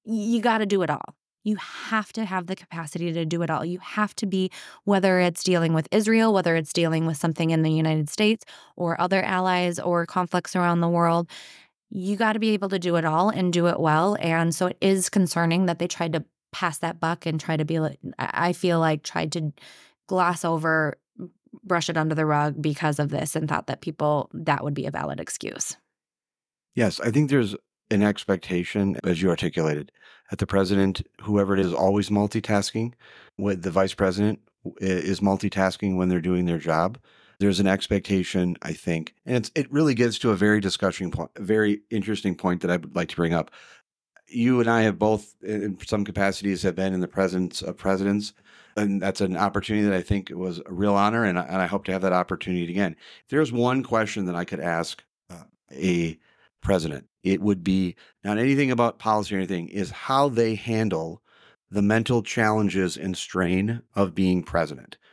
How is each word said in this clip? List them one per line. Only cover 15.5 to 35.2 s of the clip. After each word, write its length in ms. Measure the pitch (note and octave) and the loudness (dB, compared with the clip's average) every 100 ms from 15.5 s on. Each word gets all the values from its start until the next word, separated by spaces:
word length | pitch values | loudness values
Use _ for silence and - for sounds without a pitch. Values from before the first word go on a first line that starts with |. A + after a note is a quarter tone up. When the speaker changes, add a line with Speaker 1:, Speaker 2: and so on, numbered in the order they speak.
| E3+ F#3 | 2 2
Speaker 1:
that 140 | E3+ | 0
they 100 | F3+ | -4
tried 240 | - E3+ | -4 -2
to 100 | D#3+ - _ _ | -2 -6 _ _
pass 240 | - F3 D3 | -4 -4 -2
that 240 | E3 E3 | -6 -2
buck 240 | E3 E3+ E3 | -4 -2 -4
and 120 | D#3 | -4
try 200 | - D#3+ | -2 -2
to 80 | D#3 | 0
be 160 | E3 | -2
like, 180 | D#3 C3+ - - | -2 -6 -14 -8
I, 120 | - | -4
I 200 | - E3+ | 0 0
feel 260 | F3+ F3+ E3+ | 0 0 2
like 240 | D#3+ D#3 | 2 0
tried 300 | - E3 D#3+ | -4 -6 -4
to 180 | E3+ D3+ - - - - _ - | -4 -6 -8 -20 -20 -20 _ -4
gloss 380 | F#3 F3 E3+ E3+ | 0 0 0 -2
over, 520 | E3 E3 D#3+ D3+ - _ - F3+ _ _ - F#3+ | 0 2 2 0 -4 _ -18 -18 _ _ -20 -2
brush 240 | F3 D#3+ | -2 0
it 80 | D#3+ | 0
under 180 | D#3 D#3 | 0 0
the 100 | D#3 | 2
rug 360 | D3 D3+ D3+ | 2 0 0
because 360 | D3+ C#3+ D#3 C#3+ | -4 -2 -2 0
of 120 | D3 | -2
this 260 | D3 D#3+ E3 | -2 -2 -4
and 140 | D#3 | -2
thought 180 | D#3+ - | -4 -4
that 140 | C3 | -8
people, 480 | - D3+ D3+ D3 - | -8 -2 0 0 -2
that 300 | E3 D#3 C#3+ | -6 -2 -2
would 100 | D3 | -2
be 120 | C#3 C#3+ | -4 -4
a 60 | |
valid 280 | - D2 - | -6 -6 -6
excuse. 560 | - - - - - - _ _ _ _ _ _ _ _ _ - | -10 -8 -10 -8 -8 -8 _ _ _ _ _ _ _ _ _ 0
Speaker 2:
Yes, 240 | A#2 - | 0 0
I 100 | A#2+ | 0
think 220 | B2 D3 | 2 4
there's 240 | C#3 G#2 G#2 _ _ _ | 2 2 -4 _ _ _
an 140 | G#2 | 2
expectation, 960 | G#2 G2+ - F#2+ - F2+ F2 G#2 G2 A1+ | 4 2 -2 -2 0 -2 -2 -2 0 -2
as 160 | F#2 E2 | -2 0
you 120 | F#2 | 2
articulated, 600 | E2 E2+ E2+ D#2 D2 C#2+ _ - - _ | 0 -2 0 -2 -2 -8 _ -20 -20 _
that 80 | G#2 | -6
the 80 | F#2 | 0
president, 560 | G2 F#2 G2+ G2 F#2 - - | 2 2 4 2 0 -10 -12
whoever 340 | - G#2 G2 F#2+ | -2 0 2 2
it 40 | |
is, 140 | F#2 | 2
always 360 | E2+ F#2 G2+ G2 | 2 2 2 2
multitasking, 840 | G#2 G#2 A2+ - G#2 G2 A2 A#2 - - - - - | 0 0 -2 0 0 0 -4 -4 -8 -20 -20 -20 -4
with 280 | G2+ F#2 | -2 -2
the 80 | F2+ | 0
vice 240 | F2 F#2+ - | 2 0 2
president 460 | F#2+ F2+ G#2 - _ _ | 0 2 0 0 _ _
w-, 140 | - - F#2+ | -16 -6 0
i-, 120 | F#2 | 0
is 200 | D#2+ | 0
multitasking 800 | F2+ | 2